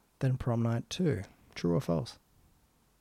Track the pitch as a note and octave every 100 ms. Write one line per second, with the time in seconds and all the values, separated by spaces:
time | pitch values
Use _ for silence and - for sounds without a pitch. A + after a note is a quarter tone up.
0 | _ - C3 C3 B2+ A#2 A#2 A#2 - -
1 | F3 G2+ F#2+ - - - F3 E3 - E2
2 | B2 - _ _ _ _ _ _ _ _